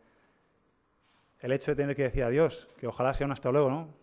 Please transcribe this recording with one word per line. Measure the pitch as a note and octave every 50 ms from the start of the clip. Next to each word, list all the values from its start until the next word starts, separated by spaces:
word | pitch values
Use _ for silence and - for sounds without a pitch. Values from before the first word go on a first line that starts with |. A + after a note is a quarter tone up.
| _ _ _ _ _ _ _ _ _ _ _ _ _ _ _ _ _ _ _ _ _ _ _ _ _ _ _ -
el | - B2
hecho | C3+ C#3 - D3
de | D3
tener | C#3+ C#3+ C#3+ C3
que | C3+ C#3
decir | B2 - - B2
adiós, | A#2 B2+ D3+ E3 D3 - - - - -
que | - C3
ojalá | A#2 - - B2 C3 C3+
sea | - C#3
un | C#3+
hasta | C3+ - - B2+
luego, | C3 D3 D3 C3
¿no?, | C3+ D#3+ E3 D#3 - _